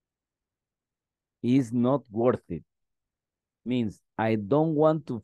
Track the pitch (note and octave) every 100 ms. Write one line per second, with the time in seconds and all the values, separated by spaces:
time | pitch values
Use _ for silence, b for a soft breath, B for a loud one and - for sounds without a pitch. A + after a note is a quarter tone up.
0 | _ _ _ _ _ _ _ _ _ _
1 | _ _ _ - A#2+ C3+ A#2 A#2+ B2 C#3
2 | - G#2 B2 G#2+ - E2 _ _ _ _
3 | _ _ _ _ _ _ A2+ B2 A2 -
4 | _ - A2 A2 G2+ C#3+ D#3+ D3 D#3 D#3+
5 | - A#2